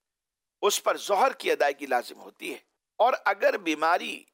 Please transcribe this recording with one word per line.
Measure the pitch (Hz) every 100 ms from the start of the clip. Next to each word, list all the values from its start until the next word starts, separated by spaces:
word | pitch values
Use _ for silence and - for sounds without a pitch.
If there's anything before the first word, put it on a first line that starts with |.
| _ _ _ _ _ _
اس | 196 -
پر | - 160
ظہر | - 190 269
کی | - 180
ادائیگی | 151 143 143 143
لازم | 123 - -
ہوتی | 117 - -
ہے۔ | 127 - _ _ -
اور | 233 262 -
اگر | 196 277 262
بیماری | 170 151 160 185 226 165 -